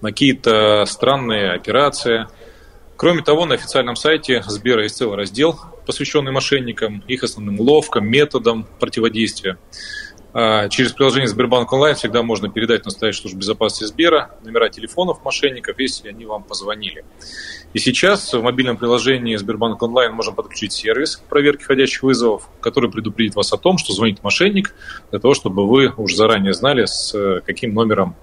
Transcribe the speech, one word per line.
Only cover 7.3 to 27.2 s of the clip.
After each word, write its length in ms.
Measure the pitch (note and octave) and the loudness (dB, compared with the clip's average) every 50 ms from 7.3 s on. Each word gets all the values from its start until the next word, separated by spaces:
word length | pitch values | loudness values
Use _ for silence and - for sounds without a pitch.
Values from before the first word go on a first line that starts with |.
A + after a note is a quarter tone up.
| - - G#2+ G#2 G2 G2+ | -6 -6 -6 -6 -2 0
уловкам, 480 | A2+ B2 D3 D#3 D3 - - A#2 G2+ | 4 6 6 6 4 2 -2 -2 0
методам 600 | G#2 A#2 C#3 D3 D3 - C3 A2+ A#2 A2+ A2+ A2 - - - | 2 4 4 4 4 2 0 2 2 0 0 -4 -10 -6 -6
противодействия. 800 | - A#2 - - A2+ A2+ A2 A2 A2+ G#2 - - - G2 F#2 - _ - - - - - - - - - - - - - - | -6 -4 -2 0 -2 0 0 0 -2 -2 -2 -4 -6 -6 -6 -6 _ -20 -20 -18 -16 -14 -14 -14 -14 -16 -18 -20 -20 -8 -2
А, 340 | A#2+ A#2 A2 A2 G#2+ G#2 G2+ | 0 2 4 4 2 2 0
через 240 | - - C3 A#2 A2+ | 0 0 0 0 2
приложение 360 | - C#3 C3+ A#2 C3+ C#3 A#2 | 2 2 4 4 2 0 0
Сбербанк 420 | G2+ A2 B2 A#2 A#2+ B2 A#2+ A#2 - | 0 0 0 2 2 2 2 2 2
Онлайн 220 | C3+ C#3+ D#3 C#3+ | 4 4 4 2
всегда 260 | - - A2+ G2+ A#2+ A#2 | 2 -2 -2 0 0 0
можно 260 | A#2 A2+ G2+ G2 G2+ | 0 -2 -2 -2 -4
передать 340 | - A2+ A2 A2+ A#2 G#2+ - | -4 -2 0 2 0 0 0
в 40 | |
настоящую 360 | G#2 G2 - - A2 G2 - - | -6 -8 -4 -4 -4 -4 -4 -8
службу 180 | G#2+ F#2+ F#2+ | -10 -10 -8
безопасности 440 | F#2+ G2+ G#2+ - A2 G#2+ - - A2 | -4 -4 -2 0 0 -2 -2 -4 -8
Сбера 460 | G#2+ G#2+ - D#3+ E3+ E3 D3 C3+ - - - - | -10 -2 0 2 4 4 2 0 -2 -14 -20 -20
номера 240 | A2 A2+ A#2 A#2 G#2+ | -4 0 0 0 0
телефонов 520 | - - A2 A2 - - F3+ F3+ - - - | -2 -6 -16 -10 -4 -4 -2 -2 -2 -6 -6
мошенников, 540 | C3+ C#3 - - C#3 C3 B2 A2+ - G2+ - | -6 -6 -2 -2 -2 -2 -4 -10 -10 -6 -4
если 300 | C3+ B2+ - - - G#2+ | -4 -4 -4 -8 -12 -16
они 160 | G2+ A2 A#2 | -18 -16 -12
вам 200 | A2 A2 G#2 G2 | -10 -10 -10 -10
позвонили. 600 | - G#2 - G2 G2+ G#2+ G#2+ G#2+ F#2 D#2 D2+ - - - - - - - - - - - - - - - | -10 -12 -10 -6 -6 -8 -6 -8 -12 -12 -14 -18 -20 -20 -20 -20 -20 -18 -16 -16 -16 -16 -18 -20 -8 -6
И 40 | A2 | -2
сейчас 540 | - C3+ B2+ - - F#3 G#3 G3+ - - - | 0 0 0 2 4 2 2 2 0 -2 -4
в 100 | B2 A2 | 0 0
мобильном 340 | B2 B2 B2+ C3 B2+ A#2 G2+ | 0 0 0 0 -2 -2 -2
приложении 560 | A#2+ A#2+ A#2+ B2 A2 B2+ C3+ B2+ A#2+ A#2 A2 | 0 2 2 2 2 2 0 0 0 -4 -4
Сбербанк 460 | G#2 G2 G#2 A2+ G#2 A2+ A2+ G#2+ G2+ - | -4 -4 -6 -4 -2 -2 -2 -2 -2 -4
Онлайн 300 | A2+ A#2 B2+ B2 A#2 A2 | 0 2 2 2 2 0
можно 200 | A2+ A2 A2 G2+ | -4 -6 -6 -4
подключить 400 | F#2+ A2 - - - - G#2 - | -6 -8 -8 -8 -8 -8 -8 -8
сервис 500 | - - A2 A2+ B2 D3 D#3+ - - - - | -6 -2 -2 0 0 0 -4 -6 -10 -12 -2
проверки 340 | - D3 C#3+ D3 C#3+ C#3+ - | 0 2 4 4 2 0 0
входящих 380 | - C3+ C3 C#3 C#3 - - - | 0 2 2 2 2 0 0 2
вызовов, 460 | C3+ C3 A#2 A#2+ A#2 G#2+ F#2+ - - - - | 2 2 4 4 2 2 0 -4 -14 -18 -6
который 300 | - A#2 - - B2 A#2 | -6 -2 0 0 0 0
предупредит 440 | G2 G#2+ G#2+ A2 G2+ - A2+ G#2+ G2 | -2 -4 -6 -6 -2 -2 -2 -2 0
вас 180 | G#2 G2 - - | -2 -2 -2 -2
о 60 | G2+ | 0
том, 180 | - F3 F#3+ E3+ | 2 2 2 2
что 140 | - - G#2 | 0 -4 -2
звонит 300 | F#2 A2 A2+ G2 - - | 0 0 0 0 -2 -4
мошенник, 520 | G#2 A2 - F3 G3+ G#3 F#3+ G3 - - - - - - - - - | -2 0 2 2 2 2 0 -2 -2 -8 -14 -18 -16 -16 -16 -14 -8
для 80 | - - | -8 0
того, 140 | - B2 C#3 | 2 4 2
чтобы 320 | - - A2 F#2 G2 G2+ | 4 2 -4 0 0 2
вы 260 | G2+ A#2 C3+ C3+ B2 C3 | 4 6 6 4 4 0
уж 180 | - A2 F#2+ F2+ | -2 -4 -4 2
заранее 380 | F#2+ A2 A2 A2+ G#2 G2 G2 F#2+ | 2 4 4 4 4 2 0 -2
знали, 300 | F#2 - C3+ C#3+ B2+ G#2+ | 0 0 0 2 2 0
с, 280 | F#2 - - - - - | 0 -2 -6 -6 -6 -4
э, 260 | G#2+ | -2